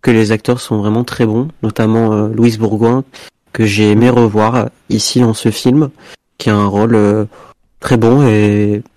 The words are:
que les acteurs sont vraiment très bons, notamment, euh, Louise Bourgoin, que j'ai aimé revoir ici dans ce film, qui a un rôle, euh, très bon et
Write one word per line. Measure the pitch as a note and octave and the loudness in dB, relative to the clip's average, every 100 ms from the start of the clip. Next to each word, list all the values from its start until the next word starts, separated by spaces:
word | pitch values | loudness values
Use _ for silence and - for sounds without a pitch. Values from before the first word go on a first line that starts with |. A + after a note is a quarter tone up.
que | - | 0
les | A2+ G#2+ | 2 2
acteurs | G#2+ - B2 | -2 -2 -4
sont | - G#2+ | -4 -4
vraiment | G#2 A2 | -2 -2
très | B2 - A2+ | -4 -2 -2
bons, | A2 D3 - | -2 -6 -6
notamment, | A2 G#2+ A2 A2+ A2+ | -6 -2 0 0 0
euh, | G#2+ G#2+ | 0 -2
Louise | A2 A#2 G#2+ | 0 0 0
Bourgoin, | A2 G#2 A2+ B2+ C3 - - _ _ | -2 0 0 0 -4 -14 -20 _ _
que | - | -4
j'ai | A2 G2+ G#2+ | -2 2 2
aimé | G#2 A#2+ | 4 2
revoir | A#2+ A2+ G#2+ G#2+ B2 A2 - - | 2 2 2 0 0 -4 -8 -6
ici | G#2+ - B2+ | -6 -2 0
dans | A#2+ | 0
ce | A2 A2+ | 0 -4
film, | G#2 B2+ C#3 D3 - - - _ - | -2 0 0 0 -6 -20 -20 _ -8
qui | - | -2
a | G#2 | 0
un | G2+ | 0
rôle, | G2+ A2+ A2+ | 0 0 2
euh, | G#2 G#2+ G#2 - - _ _ _ | 2 0 -4 -12 -20 _ _ _
très | - B2 | -2 0
bon | A2+ C3 C3+ | 4 4 4
et | G#2+ G#2 G#2 G#2 G#2 - | 2 2 0 0 -4 -8